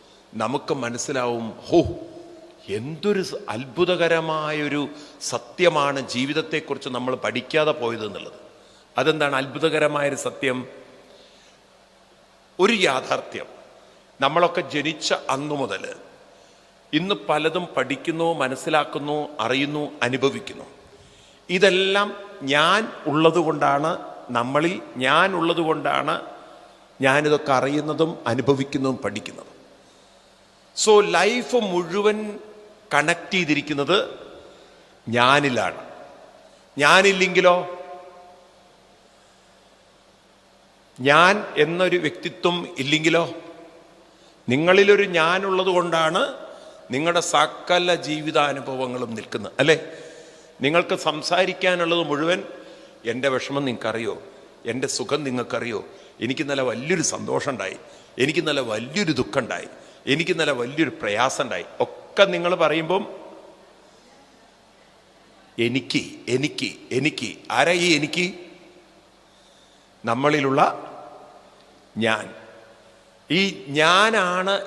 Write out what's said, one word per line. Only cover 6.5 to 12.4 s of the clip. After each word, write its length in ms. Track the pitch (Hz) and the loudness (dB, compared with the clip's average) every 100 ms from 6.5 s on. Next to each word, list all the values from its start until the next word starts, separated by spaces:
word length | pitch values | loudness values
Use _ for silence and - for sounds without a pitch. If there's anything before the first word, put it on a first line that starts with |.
| 156 - 135 143 | -4 -4 -8 -6
നമ്മൾ 260 | 123 123 | -6 -4
പഠിക്കാതെ 580 | 127 113 117 123 156 151 | -2 -2 -4 -2 2 2
പോയത് 340 | 147 117 113 107 | 0 -2 -4 -6
എന്നുള്ളത്. 260 | 90 82 - - - - - _ - | -10 -14 -18 -20 -20 -20 -20 _ 0
അതെന്താണ് 380 | 135 156 147 135 | 2 2 2 0
അത്ഭുതകരമായൊരു 800 | 135 127 156 151 151 147 143 | -2 -2 0 2 2 2 -2
സത്യം? 540 | 135 123 - 135 127 127 - - - - - - - - _ _ _ _ _ _ _ _ _ | -2 -6 -4 -2 -2 -6 -16 -20 -20 -20 -20 -20 -20 -20 _ _ _ _ _ _ _ _ _